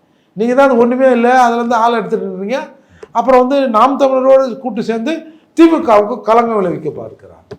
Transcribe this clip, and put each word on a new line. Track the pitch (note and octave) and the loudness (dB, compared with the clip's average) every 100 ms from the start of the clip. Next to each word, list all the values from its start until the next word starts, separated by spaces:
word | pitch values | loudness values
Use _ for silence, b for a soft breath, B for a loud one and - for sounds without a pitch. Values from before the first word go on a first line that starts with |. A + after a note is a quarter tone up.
| _ _ _ | _ _ _
நீங்க | F3+ A#3 | -6 -2
தான் | B3+ C#4 | 2 2
அது | A#3 | 4
ஒண்ணுமே | A#3+ B3+ C4 | 2 2 2
இல்ல, | A#3+ A#3+ B3+ | 2 2 2
அதுல | A#3+ A#3 | 2 0
இருந்து | A#3 | -2
ஆள் | A#3 A#3 A#3 | 0 0 -2
எடுத்துட்டு | F3+ G#3 G3 | -4 -6 -6
இருக்கீங்க. | F#3 G3+ C4+ D4+ - B B B | -10 -8 -8 -8 -18 B B B
அப்புறம் | A3+ A#3 B3 B3+ | -4 2 4 4
வந்து | C#4 C4 | 0 0
நாம் | G#3+ C4+ C#4 | 2 2 2
தமிழரோடு | C4+ C4 C4 C4+ C4 G#3+ | 0 0 4 2 2 -6
கூட்டு | A#3+ G#3+ | -10 -8
சேர்ந்து | G#3+ A3+ C4+ D#4+ - B B - | -6 -6 -4 -8 -10 B B 2
திமுகவுக்கு | E4 D#4 A#3+ G#3 G#3 B3 | 2 2 2 2 2 -4
களங்கம் | G#3+ A#3 A#3 G#3+ | 0 0 0 -2
விளைவிக்க | F3+ D3+ - | -4 -6 -8
பார்க்கிறார். | - A2 - F#2 - - | -10 -14 -18 -20 -20 -20